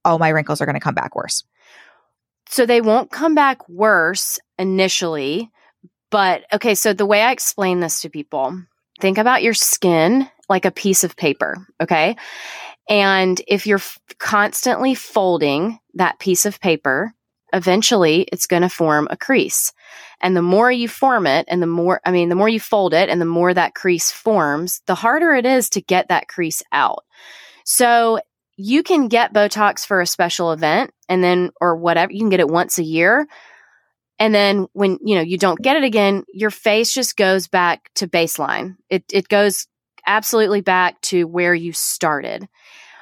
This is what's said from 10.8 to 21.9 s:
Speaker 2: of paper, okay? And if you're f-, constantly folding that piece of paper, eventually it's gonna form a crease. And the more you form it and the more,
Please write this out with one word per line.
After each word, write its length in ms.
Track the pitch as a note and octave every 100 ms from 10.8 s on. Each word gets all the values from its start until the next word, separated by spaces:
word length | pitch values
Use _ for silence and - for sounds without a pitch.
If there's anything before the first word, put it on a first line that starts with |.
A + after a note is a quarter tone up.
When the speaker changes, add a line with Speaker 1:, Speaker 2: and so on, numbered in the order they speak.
| G3 F#3+
Speaker 2:
of 120 | F3+ -
paper, 500 | D#3 - D2+ - - -
okay? 360 | E3 E3 E3+ A#3 - - - - - - -
And 520 | G#3 G3 F#3+ F#3 F3+ -
if 180 | G3 G#3+
you're 120 | G3
f-, 200 | - - _ -
constantly 760 | - G#3 G#3 - B3+ - C4+
folding 840 | B3+ - A3 F#3+ E3+ D3 C#3+ G3+ A3+ _
that 240 | E3+ F3+ -
piece 260 | G3 F3
of 160 | G#3 -
paper, 540 | F#3+ D#3 C#3 C3+ A3 _ _ _ -
eventually 720 | F#3 F3+ F#3+ - A3 E3 E3 F#3+
it's 140 | F3+ -
gonna 220 | F3 F3+
form 400 | - D#3+ D3 D3+
a 60 | -
crease. 560 | - B3 - - - _ - - - -
And 160 | F#3 F3+
the 60 |
more 280 | F3 G3 B3
you 180 | B3 A#3
form 380 | - C4+ A#3+ D#3+
it 200 | D3 -
and 140 | F3
the 40 | E3+
more, 340 | E3+ F3